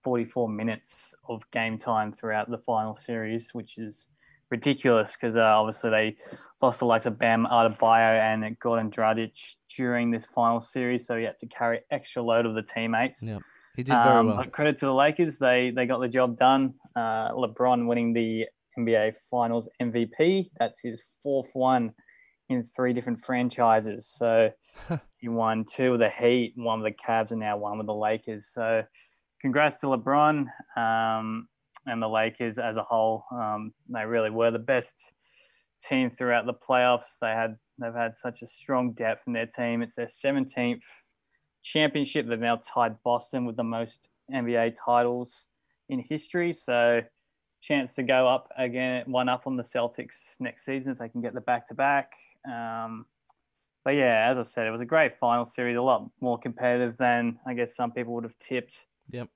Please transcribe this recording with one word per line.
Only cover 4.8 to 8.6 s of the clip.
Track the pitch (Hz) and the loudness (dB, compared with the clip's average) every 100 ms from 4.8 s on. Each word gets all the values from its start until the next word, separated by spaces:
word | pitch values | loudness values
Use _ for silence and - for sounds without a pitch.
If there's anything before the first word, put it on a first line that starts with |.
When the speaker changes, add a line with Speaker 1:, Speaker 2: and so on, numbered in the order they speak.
| 135 117 104 - | 4 4 2 -4
Speaker 1:
'cause, | 120 113 | -2 4
uh, | |
obviously | 113 107 107 107 120 | 6 6 4 -2 0
they | 110 110 107 - - - _ | 2 0 -4 -18 -20 -20 _
lost | 131 123 | 0 2
the | 123 | 2
likes | 113 123 | 2 2
of | 107 | 0
Bam | 117 113 113 | 2 2 4
Adebayo | 120 113 107 113 113 113 113 | 4 4 4 4 6 6 4
and | 110 110 107 | 2 0 -4
Gordon | 113 | -4